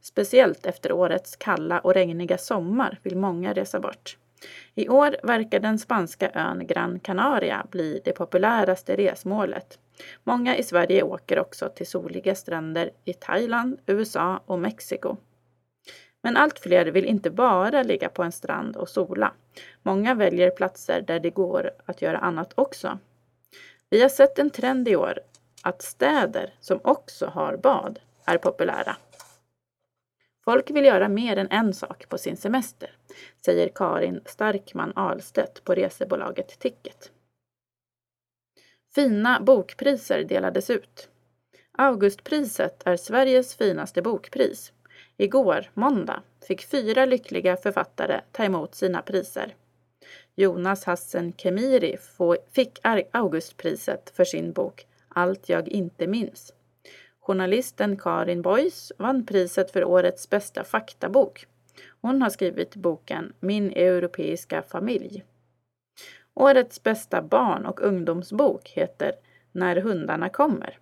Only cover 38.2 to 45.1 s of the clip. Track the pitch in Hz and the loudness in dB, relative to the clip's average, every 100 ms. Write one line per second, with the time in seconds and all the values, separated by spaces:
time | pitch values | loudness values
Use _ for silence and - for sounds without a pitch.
38.2 | _ _ _ _ _ _ _ - 277 208 | _ _ _ _ _ _ _ 2 2 4
39.2 | 226 247 196 262 185 - 285 269 - 196 | 2 2 6 6 4 -2 0 0 -2 -2
40.2 | - - 185 185 196 240 - - - _ | 0 -2 -2 -4 -2 -4 -4 -20 -20 _
41.2 | _ _ _ _ _ - 269 233 202 202 | _ _ _ _ _ 2 2 4 2 0
42.2 | - 302 - - - - - 175 - 226 | -4 -2 -2 -2 -4 -2 -2 -2 0 2
43.2 | 269 254 254 - 208 160 147 - 175 226 | 4 4 2 0 0 0 -4 -4 -2 -4
44.2 | - - 127 - - _ _ - - | -6 0 0 -2 -16 _ _ -20 -20